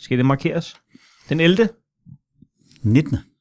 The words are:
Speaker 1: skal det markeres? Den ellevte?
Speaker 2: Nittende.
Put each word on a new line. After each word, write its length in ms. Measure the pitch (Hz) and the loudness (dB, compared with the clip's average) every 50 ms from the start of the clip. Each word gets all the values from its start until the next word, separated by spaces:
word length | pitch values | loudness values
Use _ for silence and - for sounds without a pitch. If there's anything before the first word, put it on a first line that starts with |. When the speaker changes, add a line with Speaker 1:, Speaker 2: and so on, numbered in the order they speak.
Speaker 1:
skal 160 | - - 131 123 | -8 -4 -2 0
det 80 | 127 | 2
markeres? 500 | 135 139 139 - 165 156 170 - - - _ _ _ _ _ _ _ _ _ _ - | 0 0 0 -2 -4 -4 -4 -8 -10 -14 _ _ _ _ _ _ _ _ _ _ -6
Den 120 | 143 160 | -2 2
ellevte? 280 | 165 170 190 208 226 - - _ _ _ _ _ _ - - - _ _ _ _ _ _ _ _ _ _ _ - | 2 2 4 2 0 -2 -2 _ _ _ _ _ _ -20 -20 -20 _ _ _ _ _ _ _ _ _ _ _ -4
Speaker 2:
Nittende. 380 | - 104 113 143 156 - 123 - - _ _ _ | -2 2 2 2 0 0 -4 -8 -8 _ _ _